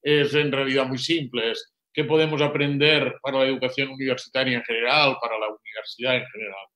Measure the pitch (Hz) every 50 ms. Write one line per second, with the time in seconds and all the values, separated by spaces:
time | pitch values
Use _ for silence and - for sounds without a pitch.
0 | - 147 147 147 143 143 135 151 143 147 131 135 135 135 131 139 131 127 131 127
1 | 127 - 170 165 143 120 107 117 113 113 110 - - _ _ _ _ _ _ 151
2 | 147 147 156 156 156 151 156 143 147 143 147 143 143 143 143 139 147 151 156 147
3 | 131 123 - - - 135 135 135 135 135 135 120 127 127 127 - 139 135 135 135
4 | 135 131 127 127 - - _ 131 131 131 123 120 120 - 117 113 117 120 139 151
5 | 147 135 127 - 120 113 113 110 107 107 107 - _ - 107 110 - - - -
6 | 120 131 127 123 127 127 - 107 110 104 95 98 98 _ _